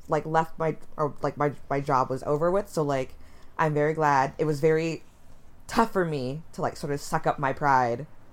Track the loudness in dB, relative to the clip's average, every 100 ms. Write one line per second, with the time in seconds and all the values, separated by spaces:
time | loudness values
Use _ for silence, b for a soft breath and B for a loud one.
0 | -2 -2 2 0 0 0 -2 -2 -6 -2
1 | -2 0 -4 0 0 0 -4 -2 2 2
2 | 2 -2 0 2 2 2 0 -2 0 0
3 | -2 -8 b b b b 0 2 2 2
4 | 4 4 2 0 0 4 4 4 2 -4
5 | -10 -20 -20 -18 -18 -18 -4 2 2 2
6 | 0 0 -4 -6 -8 -4 -4 -4 -4 -4
7 | -2 -2 0 0 0 0 4 4 4 0
8 | -6 -14 -18